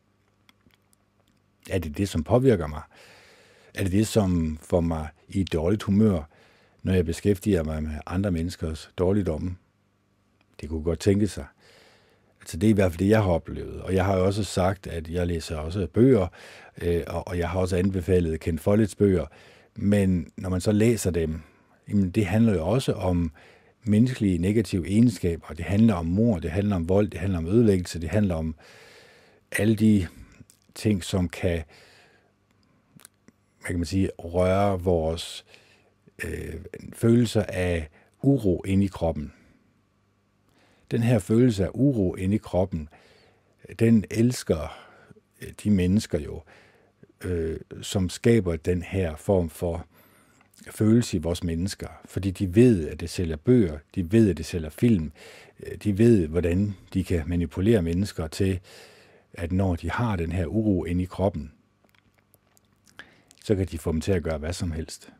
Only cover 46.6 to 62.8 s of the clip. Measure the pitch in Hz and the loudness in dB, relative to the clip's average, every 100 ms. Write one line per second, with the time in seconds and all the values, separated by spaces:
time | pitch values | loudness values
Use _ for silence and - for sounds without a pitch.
46.6 | _ _ _ _ - _ 90 87 80 78 | _ _ _ _ -20 _ -6 -4 -4 -8
47.6 | - 98 - 107 90 - 117 117 90 82 | -12 -14 -6 -2 -2 0 4 4 2 -2
48.6 | - 90 78 95 87 78 - 95 85 - | -2 -2 -2 -2 -2 -4 0 2 2 -4
49.6 | 87 82 - _ _ _ _ _ _ _ | -6 -6 -10 _ _ _ _ _ _ _
50.6 | - - 107 117 117 95 80 87 87 82 | -18 0 4 4 2 -2 -2 -4 -2 -4
51.6 | 95 - - - - - 95 90 98 90 | -4 -6 -12 -16 -12 -6 -6 -4 0 6
52.6 | 127 104 73 76 85 - 85 78 - 123 | 6 6 -2 -8 -8 -6 -4 -2 2 4
53.6 | 92 76 - - 85 113 107 80 - 90 | 4 -2 -10 -8 2 4 4 2 -4 -8
54.6 | 78 - 123 104 78 - - - - - | -8 0 2 2 0 -10 -20 -20 -20 -18
55.6 | - 87 104 95 117 110 78 85 85 87 | -14 -6 -4 4 6 6 2 0 0 0
56.6 | 104 98 - 95 90 87 76 87 82 - | -2 -4 -6 -4 -2 -2 -2 -2 -2 -2
57.6 | 95 113 82 85 104 - 80 - 98 95 | 2 2 2 -2 -2 -6 -8 -2 -2 -2
58.6 | - - - - - _ _ - 85 95 | -8 -20 -20 -20 -20 _ _ -12 -4 -2
59.6 | 95 87 85 - 120 98 82 85 80 98 | 0 -2 -4 -4 -2 -2 -4 -4 -2 -2
60.6 | 107 92 80 87 92 - 95 78 73 - | 0 0 0 -4 -4 -2 -2 -2 -10 -16
61.6 | _ _ _ _ _ _ _ _ _ _ | _ _ _ _ _ _ _ _ _ _
62.6 | _ _ | _ _